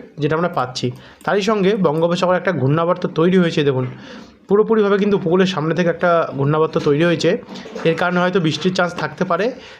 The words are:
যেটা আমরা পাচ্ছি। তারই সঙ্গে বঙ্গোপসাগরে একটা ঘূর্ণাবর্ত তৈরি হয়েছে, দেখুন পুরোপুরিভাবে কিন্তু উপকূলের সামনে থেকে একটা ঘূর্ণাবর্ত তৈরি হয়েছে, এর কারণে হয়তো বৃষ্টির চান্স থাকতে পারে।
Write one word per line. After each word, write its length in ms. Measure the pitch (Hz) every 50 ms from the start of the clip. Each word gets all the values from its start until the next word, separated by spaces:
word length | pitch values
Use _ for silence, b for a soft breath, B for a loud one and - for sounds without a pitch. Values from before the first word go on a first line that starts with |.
| - - - -
যেটা 180 | 143 151 156
আমরা 120 | 160 175 175
পাচ্ছি। 420 | 180 143 127 127 127 - - 123 123 B B B B B B
তারই 180 | - 175 208 190
সঙ্গে 340 | 220 220 208 185 185 180
বঙ্গোপসাগরে 600 | 190 185 151 147 160 165 170 175 170 202 180 180
একটা 160 | 175 180 202 180
ঘূর্ণাবর্ত 540 | 139 123 135 147 165 170 170 180 175 -
তৈরি 320 | - - 151 165 180 180 190
হয়েছে, 260 | 175 165 - 165 147
দেখুন 220 | 143 131 131 127 127 127 B B B B B B B B B B -
পুরোপুরিভাবে 500 | 190 202 214 190 226 220 202 202 202 202
কিন্তু 180 | 196 208 202
উপকূলের 300 | 190 - 165 165 185 190
সামনে 280 | 185 - - 151 160 165
থেকে 160 | 160 180 170
একটা 380 | 165 170 180 175 170 165 151 - -
ঘূর্ণাবর্ত 420 | 135 135 143 151 156 160 156 - 170
তৈরি 260 | - 151 143 143 170
হয়েছে, 340 | 175 165 151 - 160 196 240 - B B B B B B B -
এর 100 | 165 160
কারণে 260 | 160 180 180 180 180
হয়তো 200 | 180 180 185 196
বৃষ্টির 340 | 160 156 139 - - 190 185
চান্স 200 | 185 175 175 -
থাকতে 300 | - 156 147 147 - 185
পারে। 280 | 185 170 170 202 254 277 - B B B B